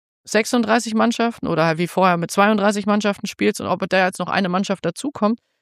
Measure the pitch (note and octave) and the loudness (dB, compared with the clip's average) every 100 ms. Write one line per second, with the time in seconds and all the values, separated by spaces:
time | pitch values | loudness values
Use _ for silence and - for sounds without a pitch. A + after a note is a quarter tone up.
0 | _ _ - G#3 A3+ B3 G#3+ A#3 A3+ A3 | _ _ -2 0 2 0 2 0 0 0
1 | A3+ A#3 A#3 - - E3 E3 D#3+ F3 - | 0 0 -2 -2 -4 0 2 0 -2 2
2 | F#3 F3 E3+ - G3+ G#3+ G3 G#3 G3+ G#3 | 2 2 -2 2 4 4 2 0 0 0
3 | G#3 G3+ G3 - G#3 - - F#3 F#3+ F#3 | 0 -2 -6 -2 -2 0 -4 -4 0 2
4 | F#3 - F3+ - F#3+ F#3 G3 F#3+ E3+ - | 2 -2 -2 0 0 -2 -2 -2 -4 -4
5 | D4 - G#3 A#3 _ _ | -8 0 0 0 _ _